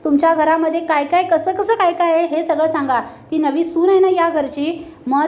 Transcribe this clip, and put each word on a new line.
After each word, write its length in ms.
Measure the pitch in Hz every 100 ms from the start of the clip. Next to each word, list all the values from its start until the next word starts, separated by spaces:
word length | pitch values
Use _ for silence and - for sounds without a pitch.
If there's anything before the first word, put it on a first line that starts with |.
तुमच्या 300 | 311 285 330
घरामध्ये 460 | 320 311 330 320 330
काय 240 | 330 302
काय, 180 | 285 349
कसं 300 | 359 320 320
कसं 220 | 381 403
काय 180 | 453 359
काय 200 | 339 339
आहे 140 | 330 339
हे 180 | 311
सगळं 220 | 320 294 320
सांगा. 340 | 320 277 247
ती 380 | - - - 311
नवी 260 | 302 277
सून 260 | 339 330 359
आहे 100 | 381
ना 80 | 381
या 200 | 359 330
घरची, 580 | 330 277 - 294 339 - - -
मग 180 | 269